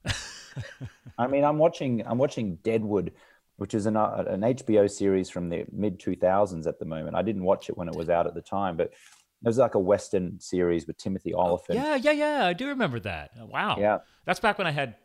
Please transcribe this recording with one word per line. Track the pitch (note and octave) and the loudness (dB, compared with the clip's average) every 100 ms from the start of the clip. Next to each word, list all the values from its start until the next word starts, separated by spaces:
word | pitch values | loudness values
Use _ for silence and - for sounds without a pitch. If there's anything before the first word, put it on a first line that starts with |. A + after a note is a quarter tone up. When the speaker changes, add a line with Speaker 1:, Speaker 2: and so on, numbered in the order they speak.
Speaker 1:
<laughs> | C#3+ - - - - - - - B2+ - - - | -6 -6 -8 -16 -16 -14 -14 -12 -14 -14 -12 -4
Speaker 2:
I | B2 | 0
mean, | C#3 | 2
I'm | D3 D3+ | 4 4
watching, | E3 - C3+ A#2 - | 2 2 -2 -2 -2
I'm | A#2+ | 0
watching | C#3+ - G#2+ E2 | 0 0 -6 -4
Deadwood, | A2+ A2+ G#2+ G2+ E2+ - - _ _ - | 0 0 2 0 0 -8 -18 _ _ -10
which | G2+ | -4
is | A2+ G#2 | -2 0
an, | G#2+ | 2
uh, | G#2+ G#2+ F#2 | 2 0 -2
an | F#2+ | 0
H | A2+ B2+ - | 0 0 2
B | G#2+ | 4
O | G2+ | 4
series | - G2 F#2+ F#2 | 4 2 2 0
from | F2+ F2 | -4 -4
the | E2+ - | -4 -6
mid | - G#2 F2+ | -4 -4 -2
two | - | -6
thousands | F2+ F#2 G2 G#2 E2 D#2 | 0 2 4 2 0 -4
at | - | -6
the | |
moment. | E2 D#2 D#2 E2+ | -6 -8 -4 -2
I | |
didn't | G2 G2 | -2 0
watch | F#2 G2+ - | 2 0 -2
it | - | -8
when | E2+ | -6
it | |
was | D#2+ E2 | -4 2
out | E2+ E2+ | 2 2
at | |
the | E2 | -4
time, | - G2 F#2+ E2 | -6 -4 -2 -2
but | E2+ - - - _ _ | -4 -6 -20 -20 _ _
it | A#2 | 0
was, | A#2 | 4
like, | A#2+ | 4
a | G#2+ | 4
Western | F#2+ G2+ - G2 F2+ F#2 | 4 2 2 -2 -2 -6
series | - F2+ F2 E2+ E2 | -4 0 2 2 -2
with | - | -10
Timothy | - F#2+ E2+ | -6 -6 -4
Speaker 1:
Oh, | F2 | 0
Speaker 2:
Olyphant. | F2+ F2 - G#3 | 2 0 -2 -2
Speaker 1:
yeah, | D4 C#4+ | 0 0
yeah, | C#4+ | 2
yeah. | D4+ D4 D4 F#3 | 2 0 0 0
I | |
do | F3 C4+ | 0 -4
remember | C4+ F#3+ A#2+ | -2 -2 -2
that. | G2+ E2 D2 A#2 | -6 -8 -10 -16
Wow. | A2 C3 G3+ G2+ | -8 -4 -2 2
Speaker 2:
Yeah. | G#2 G2+ - _ | 2 2 -2 _
Speaker 1:
That's | - F3+ | -4 0
back | A3 G3+ | 0 0
when | F3 | -2
I | |
had, | D3 C3 G#2 | -2 -4 -8